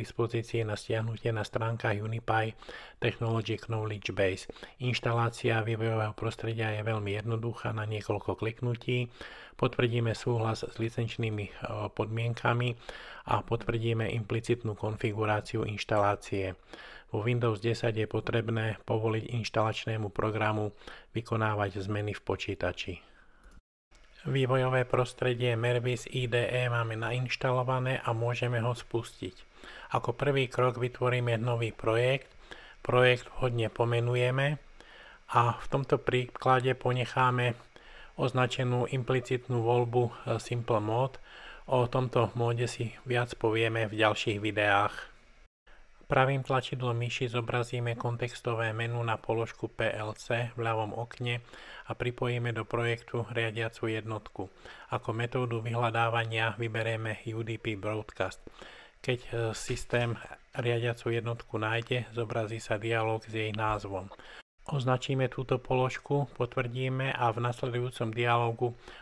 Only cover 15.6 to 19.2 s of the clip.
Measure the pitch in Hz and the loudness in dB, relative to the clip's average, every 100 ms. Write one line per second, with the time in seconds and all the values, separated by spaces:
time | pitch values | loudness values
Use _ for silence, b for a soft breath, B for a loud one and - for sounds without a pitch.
15.6 | 110 104 - 107 101 101 - 101 95 90 | -2 -4 2 4 6 4 0 -2 -2 -4
16.6 | B B B B - 110 107 123 117 104 | B B B B -6 -2 0 2 2 2
17.6 | 117 113 120 107 107 110 - 117 110 113 | 0 0 0 0 0 0 0 0 2 0
18.6 | 110 104 - 110 110 110 | 0 -2 -2 0 2 0